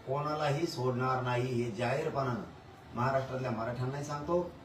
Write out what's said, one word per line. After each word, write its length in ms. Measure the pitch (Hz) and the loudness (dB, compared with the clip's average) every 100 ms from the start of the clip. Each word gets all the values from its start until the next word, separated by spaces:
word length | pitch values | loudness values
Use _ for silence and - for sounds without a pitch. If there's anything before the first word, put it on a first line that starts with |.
| - | -2
कोणालाही 600 | 139 147 151 147 139 - | 0 0 2 2 2 0
सोडणार 540 | - 127 123 127 127 | 0 0 2 2 2
नाही, 420 | 123 123 131 120 | 2 2 2 2
हे 80 | 120 | 0
जाहीरपणानं 720 | 104 120 139 160 117 131 110 87 - - - - 117 | 0 0 2 0 0 0 0 -4 -12 -18 -18 -8 0
महाराष्ट्रातल्या 560 | 123 135 127 131 127 | 2 2 0 -2 -2
मराठ्यांनाही 520 | 113 117 123 127 143 | -2 -2 -2 -2 -2
सांगतो 480 | 143 147 151 175 170 - | -4 -4 2 2 2 -6